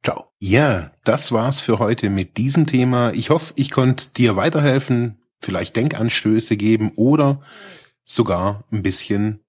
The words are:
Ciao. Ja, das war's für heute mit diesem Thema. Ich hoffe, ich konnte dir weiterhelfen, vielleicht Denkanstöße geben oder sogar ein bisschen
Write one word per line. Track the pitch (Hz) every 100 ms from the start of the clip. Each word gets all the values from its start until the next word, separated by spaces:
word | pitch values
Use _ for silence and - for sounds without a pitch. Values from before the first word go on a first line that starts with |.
Ciao. | - - - _
Ja, | 98 110 147 98 80 _
das | - 131 -
war's | 117 117 135
für | - 107
heute | 120 120 104
mit | 98 90 -
diesem | 123 139 156
Thema. | 127 127 123 120
Ich | 117 127
hoffe, | 160 - -
ich | 131
konnte | - 127 127 - -
dir | 120 98
weiterhelfen, | 131 156 147 135 - 123 117 107 _ _
vielleicht | - 92 90 -
Denkanstöße | 135 - 117 - 107 110 - 104
geben | 104 113 110 -
oder | 117 151 139 139 - - - - _ _
sogar | - - 110 87 95 104 -
ein | 107
bisschen | 98 92 - 101 107 107